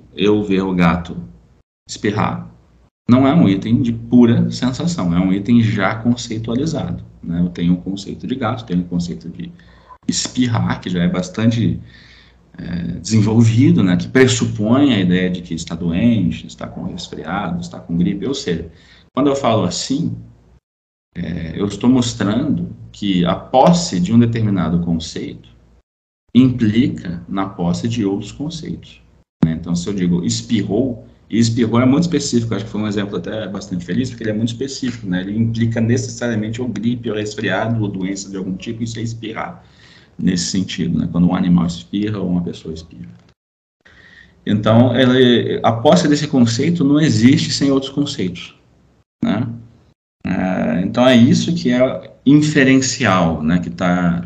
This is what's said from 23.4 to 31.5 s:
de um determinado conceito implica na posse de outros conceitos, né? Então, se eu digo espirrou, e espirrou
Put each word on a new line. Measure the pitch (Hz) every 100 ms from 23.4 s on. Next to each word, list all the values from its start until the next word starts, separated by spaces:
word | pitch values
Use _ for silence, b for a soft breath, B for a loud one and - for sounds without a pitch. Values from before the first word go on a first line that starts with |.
| - 131 165 175 - 90
de | 92
um | 117
determinado | 117 113 104 95 80 85
conceito | 87 80 - - - - - - _ _ _ _ _ _ _
implica | 120 131 117 107 113 139 - 87 85 -
na | 98 98
posse | - 87 85 117
de | 117 98
outros | 101 113
conceitos, | - 151 - - - - - _ _ _ _
né? | 82
Então, | 80 85 87
se | 104
eu | 98
digo | 87 85
espirrou, | 117 - - 110 92 104 131 - B B B
e | 107
espirrou | 113